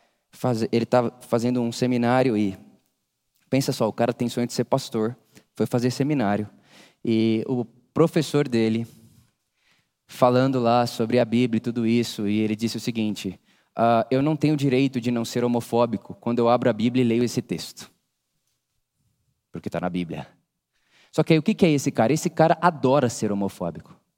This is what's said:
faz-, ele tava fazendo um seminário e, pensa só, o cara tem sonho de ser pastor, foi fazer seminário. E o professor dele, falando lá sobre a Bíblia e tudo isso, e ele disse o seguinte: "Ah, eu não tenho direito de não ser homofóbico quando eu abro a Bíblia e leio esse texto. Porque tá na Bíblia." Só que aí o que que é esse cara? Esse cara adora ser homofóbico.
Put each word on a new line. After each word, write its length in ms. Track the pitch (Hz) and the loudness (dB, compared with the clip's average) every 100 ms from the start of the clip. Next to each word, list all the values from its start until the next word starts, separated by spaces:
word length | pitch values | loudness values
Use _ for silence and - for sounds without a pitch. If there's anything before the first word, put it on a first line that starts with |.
| _ _ _ | _ _ _
faz-, 380 | - 127 110 113 | -6 -2 -2 0
ele 140 | 113 | -2
tava 260 | - 123 117 - | 2 2 2 -6
fazendo 400 | - 117 123 123 | -4 -2 0 -2
um 100 | 117 | -4
seminário 640 | - 127 123 120 127 127 107 | -2 -2 0 2 2 2 0
e, 220 | 101 98 - _ _ _ _ _ _ _ - | -2 -4 -16 _ _ _ _ _ _ _ -4
pensa 240 | 131 139 | -2 -2
só, 160 | 127 107 | -2 -2
o 40 | |
cara 200 | - 117 | 0 -2
tem 160 | - 120 | 0 -4
sonho 180 | 123 120 | -4 -6
de 60 | |
ser 120 | - | -4
pastor, 520 | 120 135 - 113 110 123 _ - _ | -2 -2 -2 -4 -4 -6 _ -20 _
foi 100 | - | -6
fazer 260 | 110 123 123 | -2 0 -2
seminário. 560 | - 139 143 101 101 104 _ _ - - _ | -2 -2 0 0 -2 -4 _ _ -20 -20 _
E 400 | 117 110 113 110 - | -2 2 2 0 -2
o 160 | 127 | -4
professor 840 | 110 _ _ 143 170 170 147 147 143 | -6 _ _ 0 2 2 0 -2 0
dele, 400 | 117 110 113 113 - - _ _ _ _ _ _ _ _ _ - | 2 2 0 -6 -14 -20 _ _ _ _ _ _ _ _ _ -10
falando 540 | - 123 123 135 131 | 2 4 4 2 2
lá 260 | 117 120 117 | 2 2 2
sobre 320 | - 113 120 | -2 0 0
a 60 | |
Bíblia 320 | 110 117 123 110 | 2 2 2 0
e 40 | |
tudo 240 | 120 120 113 | -2 -2 0
isso, 420 | 120 113 - 101 | 2 0 -4 -2
e 100 | 107 | 0
ele 160 | 107 | 0
disse 220 | 107 113 113 | -2 -4 -4
o 40 | |
seguinte: 600 | 127 113 107 95 95 85 _ _ _ | -6 -4 -4 -4 -8 -10 _ _ _
"Ah, 320 | - 117 117 - | -2 2 2 0
eu 100 | 131 | 0
não 160 | 151 156 | 0 0
tenho 180 | 151 | 0
direito 460 | 151 139 127 139 127 | 0 2 2 0 -2
de 100 | 120 | -2
não 140 | 120 | -4
ser 180 | 113 123 | -4 -2
homofóbico 720 | 120 120 - 117 117 104 - - | 0 -2 0 0 0 -2 -8 -10
quando 240 | 117 120 | -4 0
eu 80 | 117 | 2
abro 180 | 123 123 | 2 2
a 60 | |
Bíblia 280 | 107 120 127 | 0 0 0
e 60 | 120 | 0
leio 160 | 117 | 0
esse 160 | 120 123 | 0 -4
texto. 500 | - 80 - - - _ _ _ _ _ _ _ _ _ _ _ _ _ _ _ _ | -6 -8 -10 -18 -20 _ _ _ _ _ _ _ _ _ _ _ _ _ _ _ _
Porque 200 | 85 - | -12 -8
tá 100 | 82 | -6
na 80 | 90 | -4
Bíblia." 400 | 90 82 76 - _ _ _ _ _ _ _ _ | -4 -6 -8 -14 _ _ _ _ _ _ _ _
Só 120 | - | -2
que 100 | 151 | 2
aí 60 | 160 | 4
o 40 | |
que 120 | 220 | 2
que 100 | - | 2
é 60 | 175 | 4
esse 200 | 143 139 | 4 0
cara? 220 | - 113 | 2 2
Esse 160 | 160 175 | 2 0
cara 300 | - 160 165 | 2 2 4
adora 480 | 175 147 127 139 123 | 2 2 2 2 2
ser 240 | - 110 | -2 -4
homofóbico. 680 | 101 98 - 85 80 - - _ | -2 -4 -6 -8 -8 -16 -20 _